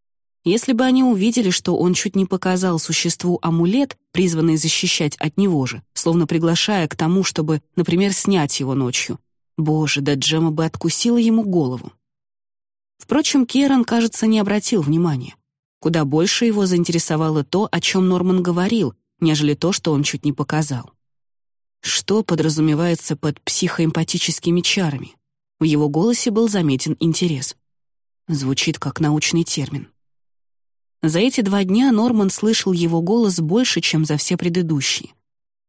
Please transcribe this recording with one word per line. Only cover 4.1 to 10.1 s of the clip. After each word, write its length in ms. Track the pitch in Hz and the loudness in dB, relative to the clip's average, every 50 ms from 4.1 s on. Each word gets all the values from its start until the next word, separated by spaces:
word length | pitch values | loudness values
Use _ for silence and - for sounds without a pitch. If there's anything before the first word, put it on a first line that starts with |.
призванный 460 | _ 170 190 180 165 160 160 170 160 | _ 0 0 0 2 2 2 2 2
защищать 600 | 156 160 160 - - - 175 - - 165 147 - | 2 0 0 -2 -2 -2 -2 -2 0 -2 -2 -2
от 200 | - - 151 - | -4 -6 -4 -2
него 300 | - 202 196 175 147 131 | 0 0 2 2 0 0
же, 160 | 120 120 117 - _ _ | -2 -6 -10 -14 _ _
словно 320 | - - 170 165 175 170 | -4 -2 0 2 2 2
приглашая 640 | 147 170 165 165 165 170 165 - - 214 190 165 147 | 2 0 0 2 2 2 0 0 0 0 0 0 -2
к 80 | - | -2
тому, 260 | - 170 160 175 190 190 | -2 0 0 2 0 0
чтобы, 400 | - - - 156 151 156 151 - _ _ | -2 -2 -4 -2 -2 -2 -4 -4 _ _
например, 360 | - 170 - 170 175 196 202 196 | -4 -2 0 0 0 0 0 0
снять 460 | - - 208 196 180 151 143 - - | 0 0 0 2 2 0 0 -2 -4
его 160 | 139 131 135 | -4 -2 -2
ночью, 460 | 139 135 123 120 - - - - - - _ _ _ _ _ _ | -2 -2 -2 -2 -4 -6 -6 -10 -12 -14 _ _ _ _ _ _
боже, 440 | - 156 151 156 156 156 139 - 147 | -4 -2 0 0 0 0 0 -2 -2
да 140 | 139 147 | 0 0